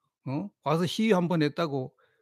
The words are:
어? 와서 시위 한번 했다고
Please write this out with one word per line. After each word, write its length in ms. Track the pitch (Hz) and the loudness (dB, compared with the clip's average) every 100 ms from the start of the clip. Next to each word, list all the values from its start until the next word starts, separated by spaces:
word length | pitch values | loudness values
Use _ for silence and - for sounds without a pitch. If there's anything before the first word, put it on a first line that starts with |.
| _ _ - | _ _ -8
어? 240 | 139 202 - | -6 -8 -8
와서 220 | - 160 175 | -2 0 0
시위 260 | - 220 | 0 2
한번 300 | 185 175 170 | 4 2 2
했다고 520 | 147 143 165 139 131 _ _ _ | 0 0 -4 -4 -8 _ _ _